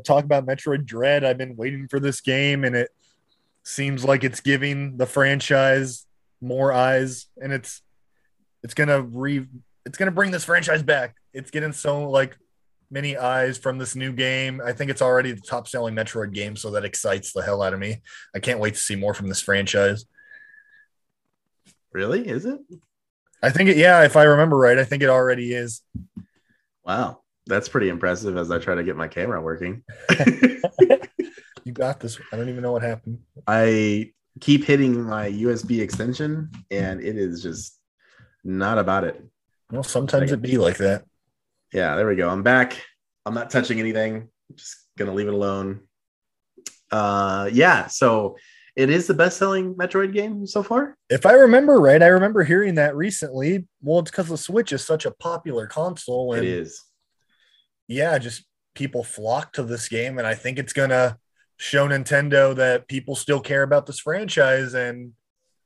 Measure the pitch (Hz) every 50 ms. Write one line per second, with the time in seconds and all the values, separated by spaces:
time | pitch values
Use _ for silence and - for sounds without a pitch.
0 | 113 - 143 143 147 147 147 139 135 127 135 139 - 156 143 139 143 110 113 113
1 | 123 139 147 147 139 131 127 127 131 131 123 110 113 135 139 135 135 127 - 139
2 | 139 139 135 - - 131 131 135 143 143 143 139 135 123 123 120 123 120 _ _
3 | _ _ _ _ _ _ _ _ _ _ _ _ - - - - 139 139 139 131
4 | 123 135 139 131 127 131 123 - - 139 139 131 139 143 143 139 139 139 131 123
5 | 123 123 - 139 139 139 139 139 - - 143 135 135 135 135 135 135 131 123 -
6 | - _ _ _ _ _ _ - 123 123 123 131 135 139 131 127 127 131 131 131
7 | 131 131 127 120 - _ _ - 131 135 135 131 - - - - _ _ _ _
8 | _ _ _ _ _ _ _ _ _ _ _ _ - 117 - - 151 147 143 139
9 | 127 120 117 123 131 139 143 139 131 131 131 123 _ _ _ _ - - 143 -
10 | 196 190 170 180 202 196 180 170 - - 170 175 165 170 156 160 147 131 151 139
11 | 123 117 - _ _ _ - 131 135 - - 151 151 156 143 - - 147 143 147
12 | 147 143 135 135 135 131 - _ _ _ _ _ _ _ _ _ _ - 135 139
13 | 143 143 139 131 127 123 127 131 127 131 127 - - 135 131 131 131 120 - 131
14 | 131 135 127 120 131 131 131 131 131 131 131 131 120 120 123 117 143 139 135 -
15 | 131 127 127 127 127 127 120 101 - - - 120 117 - - 123 117 113 110 110
16 | 110 110 - 117 104 104 98 101 101 104 107 104 - 107 101 104 101 101 - -
17 | - 107 98 98 98 - - - - 107 101 101 101 95 95 95 98 104 110 113
18 | _ - - - - - - 101 - 127 123 110 107 107 104 - - - 104 98
19 | 98 104 101 - 101 95 95 - - - 98 98 101 - - 104 101 98 101 107
20 | - _ _ _ - - - - - - _ - _ _ _ _ _ _ _ _
21 | _ _ _ _ _ _ _ _ _ _ _ _ _ _ _ _ _ _ - 92
22 | 98 110 156 220 240 208 117 131 180 247 277 277 - _ - - _ _ _ _
23 | _ _ _ _ _ _ _ - - 131 131 160 190 190 180 151 160 180 180 170
24 | 156 143 - 156 151 151 147 143 156 165 147 135 127 120 123 131 131 - 143 139
25 | 143 135 131 131 127 127 123 123 120 120 123 123 120 117 113 - _ _ - 117
26 | - _ - - - _ _ _ _ _ _ _ _ _ _ _ - 90 92 113
27 | 120 - - - _ _ _ _ _ - 95 104 107 - - 135 104 92 85 85
28 | 87 90 90 92 107 101 90 90 85 82 87 85 80 - 90 87 85 92 85 76
29 | 80 80 - 87 87 123 113 85 80 80 80 80 87 90 95 120 - - - -
30 | - - - - 139 247 247 - - 247 254 - - - - - 381 349 539 -
31 | - - _ - - - - - - _ - - - 127 120 123 127 131 135 -
32 | - 113 110 - - - - 113 120 127 123 123 123 123 123 117 113 117 113 113
33 | - 110 117 120 - _ _ - - - 107 113 113 113 110 110 107 107 104 104
34 | 107 - _ _ _ _ - 123 - - 143 143 147 - 143 139 139 127 120 120
35 | 120 113 107 107 107 101 101 104 113 120 120 107 - 110 120 113 107 - - -
36 | 110 120 127 127 151 151 156 160 156 156 - - - - 98 101 98 92 95 92
37 | - 101 107 107 98 90 85 85 90 87 82 - - - _ _ _ _ _ _
38 | _ _ _ _ _ _ _ _ - 92 92 95 95 101 113 110 98 92 95 98
39 | 92 82 - - - - _ _ _ _ _ _ _ - 113 131 135 - - 123
40 | 135 135 - 139 139 139 143 117 117 123 131 120 95 85 95 - 101 95 101 101
41 | - _ _ _ _ _ _ _ _ _ _ _ _ _ - 92 90 80 73 87
42 | 107 110 101 92 87 87 92 95 98 120 127 127 127 123 - - - - _ _
43 | _ _ _ _ - 107 113 117 120 - - 127 123 123 117 113 113 113 110 110
44 | 110 110 110 110 113 - _ _ _ _ - _ - - - _ _ _ _ -
45 | 104 98 92 101 104 104 104 101 101 98 98 98 95 98 98 101 _ _ _ _
46 | _ _ _ _ _ _ _ _ _ _ _ _ - - _ _ _ - 107 107
47 | 104 101 101 101 98 98 95 98 98 101 113 123 156 180 165 104 87 - - -
48 | 139 120 113 110 104 98 98 - _ _ _ _ _ _ - - 135 135 151 180
49 | 175 - 190 147 165 180 180 - 196 196 196 190 185 185 185 180 180 175 - 190
50 | 196 190 196 208 208 220 214 208 202 196 - 214 196 - 226 254 285 285 - _
51 | _ - 127 139 - 185 233 262 269 240 226 262 285 294 285 240 151 135 143 160
52 | 170 175 185 185 190 208 220 208 165 143 165 190 208 202 175 156 147 151 139 143
53 | 170 214 190 - 156 143 127 131 135 151 185 202 180 _ _ _ - 143 160 175
54 | 160 160 - - 185 160 165 151 - - 180 226 233 - 143 127 - - 160 156
55 | - 131 - _ - 170 170 160 - 160 131 117 107 110 - 151 160 180 175 156
56 | - - 123 123 131 123 120 113 120 123 90 87 82 80 - - - _ _ _
57 | _ _ _ _ _ _ _ _ _ _ _ _ _ _ _ _ _ - 117 135
58 | 151 170 160 135 113 120 117 - _ _ _ _ _ _ _ - 139 135 - 123
59 | 113 - - - 107 110 120 143 156 - - - 131 113 120 113 113 - 113 113
60 | 117 131 131 127 117 110 110 110 - 123 131 139 131 - - 143 139 131 131 127
61 | 127 123 113 - _ _ _ _ _ _ _ - - - - 143 139 143 139 135
62 | 127 - 147 143 143 147 143 139 139 135 135 131 127 127 123 123 123 - 135 135
63 | 135 - 139 - - - 147 131 - - 143 139 139 135 147 143 139 - 139 -
64 | - 151 160 196 214 190 - 160 139 131 131 131 135 127 120 127 123 123 120 123
65 | 123 120 113 _ _ _ _ _ _ _ _ _ _